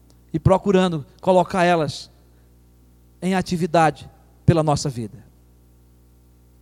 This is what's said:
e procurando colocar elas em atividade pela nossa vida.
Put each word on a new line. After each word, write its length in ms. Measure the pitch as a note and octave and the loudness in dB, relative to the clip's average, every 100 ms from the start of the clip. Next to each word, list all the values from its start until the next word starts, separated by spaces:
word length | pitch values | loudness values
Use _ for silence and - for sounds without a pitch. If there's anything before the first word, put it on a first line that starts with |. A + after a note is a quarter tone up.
| _ _ _ | _ _ _
e 60 | D#3 | -2
procurando 640 | F3 F#3+ G3+ F#3 F#3 D#3+ B2 - | 2 2 2 2 2 -2 -10 -8
colocar 440 | F#3 F#3 E3+ F#3+ | 0 2 2 0
elas 460 | F3 E3+ C#3 - - _ _ _ _ _ _ _ _ _ _ _ | 0 0 -2 -8 -18 _ _ _ _ _ _ _ _ _ _ _
em 140 | F3+ | -4
atividade 760 | F#3+ - F3+ E3+ E3 D3+ - - _ _ _ - | -4 -4 -4 0 2 2 0 -18 _ _ _ 0
pela 160 | E3+ | 2
nossa 260 | D#3 C#3 D3+ | 2 -2 -4
vida. 360 | A#2+ G#2+ G#2 - _ _ _ _ _ _ _ _ _ _ _ _ _ | -8 -12 -16 -20 _ _ _ _ _ _ _ _ _ _ _ _ _